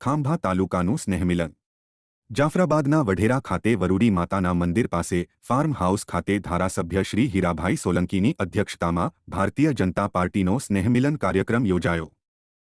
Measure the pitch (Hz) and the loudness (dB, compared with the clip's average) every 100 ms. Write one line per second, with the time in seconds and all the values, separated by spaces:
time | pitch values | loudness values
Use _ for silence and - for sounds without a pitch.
0 | 127 151 139 170 95 92 92 92 90 85 | -2 -2 0 -2 0 0 0 0 0 -2
1 | - 90 90 87 80 - _ _ _ _ | -2 -2 0 0 -2 -8 _ _ _ _
2 | _ _ - 113 151 180 175 156 139 156 | _ _ -6 0 2 2 2 2 2 2
3 | 107 90 107 127 - 90 107 110 92 95 | 2 2 2 0 -2 -2 0 2 2 2
4 | 117 90 87 98 90 90 87 92 - 85 | 2 2 0 0 0 0 0 0 0 -2
5 | - 87 87 _ - 127 156 107 90 101 | -2 -4 -4 _ -2 0 0 0 0 0
6 | - 87 92 101 - 87 92 - 85 95 | -2 -4 -2 -2 -2 -2 -2 -4 -2 -2
7 | 92 101 131 98 87 80 90 85 92 87 | -2 0 0 0 0 0 -2 -2 0 0
8 | 90 95 104 - 90 107 101 - 87 85 | 0 0 0 0 -4 -2 -4 -2 -2 0
9 | 117 - - 98 98 - 156 127 92 101 | -2 -6 -8 -2 -2 0 0 2 0 0
10 | 101 92 90 104 90 76 - 101 104 123 | 0 0 0 0 0 0 -2 0 2 2
11 | 143 151 95 95 95 117 107 90 87 85 | 0 0 0 0 0 0 2 0 0 -2
12 | 80 _ _ _ _ _ _ | -6 _ _ _ _ _ _